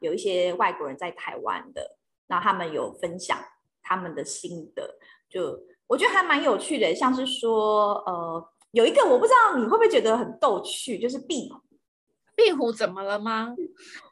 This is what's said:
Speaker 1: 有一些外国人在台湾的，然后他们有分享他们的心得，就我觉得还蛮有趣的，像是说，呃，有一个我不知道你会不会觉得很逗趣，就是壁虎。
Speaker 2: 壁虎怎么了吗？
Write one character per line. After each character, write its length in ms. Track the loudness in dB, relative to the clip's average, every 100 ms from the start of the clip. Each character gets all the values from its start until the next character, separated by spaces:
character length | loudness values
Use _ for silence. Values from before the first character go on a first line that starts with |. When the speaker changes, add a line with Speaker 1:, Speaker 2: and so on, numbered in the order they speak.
Speaker 1:
有 140 | -4
一 20 | -2
些 360 | -2 0 0
外 180 | 0 0
国 140 | -2 -8
人 100 | -8
在 140 | -10
台 240 | -10 -12 -8
湾 340 | -6 -6 -10
的， 240 | -14 -14 _ _ _ -6
然 100 | -2
后 60 |
他 80 | 0
们 200 | 0 -2
有 200 | -4 -6
分 260 | -6 -10 -8
享 180 | -6 -8 -8 _ _ _
他 140 | -6 -6
们 180 | -6
的 100 | -10
心 460 | -10 -12 -12 -14 -12
得， 260 | -12 -12 -16 -20 _ _
就 300 | -8 -6 -8 -16 _ -2
我 80 | 0
觉 100 | 2
得 60 |
还 100 | 2
蛮 180 | 2 2
有 160 | 2 0
趣 220 | -2 -2
的， 160 | 0
像 180 | 2 0
是 140 | 0 -4
说， 680 | -4 0 0 2 2 2 0 -4
呃， 460 | -6 -6 -8 -12 _ _
有 160 | 2 4
一 60 |
个 120 | 6
我 140 | 6 6
不 80 | 8
知 60 |
道 260 | 8 6 4
你 60 |
会 60 | 2
不 80 | 4
会 100 | 6
觉 120 | 4
得 160 | 2 0
很 220 | -2 0
逗 240 | 2 2
趣， 340 | -4 -8 -6 -4
就 80 | -4
是 100 | -4
壁 320 | -6 -6 -6
虎。 100 | -14 _ _ _ _ _ _ _ 4
Speaker 2:
壁 160 | 4
虎 180 | 4 -2
怎 220 | -2 -4
么 100 | -4
了 160 | -4 -4
吗？ 340 | -2 -4 -4 -8 -12 -12 -20 -20 -20